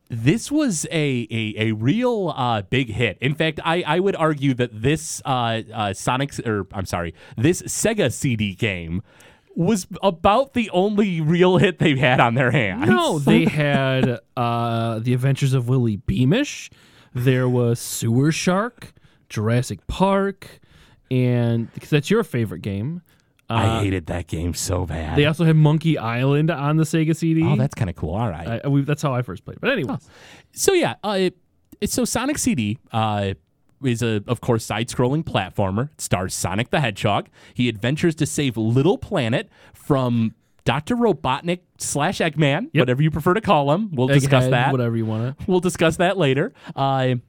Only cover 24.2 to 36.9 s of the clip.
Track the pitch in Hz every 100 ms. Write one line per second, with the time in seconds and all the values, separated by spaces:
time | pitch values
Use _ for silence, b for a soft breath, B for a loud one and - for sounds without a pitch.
24.2 | - 80 85 82 - 90 82 80 78 143
25.2 | 147 156 165 156 151 156 160 147 113 120
26.2 | 135 143 160 143 143 156 156 160 156 156
27.2 | 165 160 165 143 139 - 92 - 80 98
28.2 | 117 80 87 117 143 139 139 143 143 123
29.2 | 123 85 - - 214 254 139 - - B
30.2 | B B B - - 370 156 - 208 190
31.2 | 185 - _ _ _ - 208 - 240 233
32.2 | 269 294 254 160 104 110 - 113 110 104
33.2 | 98 85 _ _ _ - 131 113 117 107
34.2 | 101 120 - 113 - 107 117 - 123 151
35.2 | - 117 92 - 95 101 143 - - 95
36.2 | 92 - 87 98 123 170 123